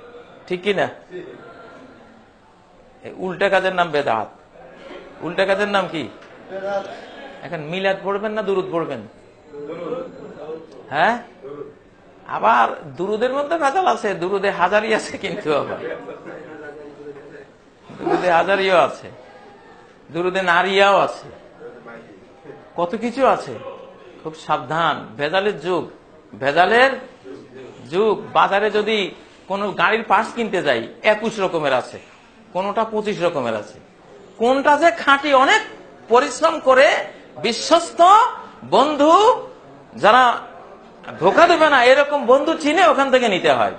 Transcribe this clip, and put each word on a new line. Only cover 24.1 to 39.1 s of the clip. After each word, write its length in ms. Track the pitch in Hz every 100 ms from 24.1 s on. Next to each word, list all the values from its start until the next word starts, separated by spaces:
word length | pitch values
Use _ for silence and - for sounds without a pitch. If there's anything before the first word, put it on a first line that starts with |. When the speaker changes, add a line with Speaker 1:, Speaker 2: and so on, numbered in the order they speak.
| -
Speaker 1:
খুব 120 | 156 156
সাবধান, 720 | - 151 131 156 165 139 - 113
ভেজালের 420 | 147 185 202 180
যুগ, 320 | 160 175 - - - - _ -
ভেজালের 520 | 131 151 185 226 262 247 - - - - - - - - 113
যুগ। 340 | 170 220 196 -
বাজারে 380 | 156 175 196 214
যদি 400 | 208 208 220 180 - - - -
কোনো 240 | 196 202
গাড়ির 320 | 175 175 220
পার্টস 300 | 220 196 220
কিনতে 280 | - 220 185
যাই, 260 | 147 117 113 -
একুশ 360 | - 214 226 202
রকমের 340 | 190 175 147
আছে, 260 | 127 - 95 - - _ _ -
কোনোটা 300 | 175 196 202
পঁচিশ 380 | 220 214 214 170
রকমের 340 | 170 147 120 110
আছে। 240 | 104 - - _ - - - -
কোনটা 400 | 233 269 247 285
যে 140 | 330
খাঁটি, 420 | 330 - 277 294
অনেক 280 | 269 277 440 440 - - - -
পরিশ্রম 500 | 233 285 - 320 320
করে 360 | 262 254 294 381 - - - -
বিশ্বস্ত 600 | 220 226 - 330 - - 339 415 466 - - - 120
বন্ধু 440 | 180 277 294 294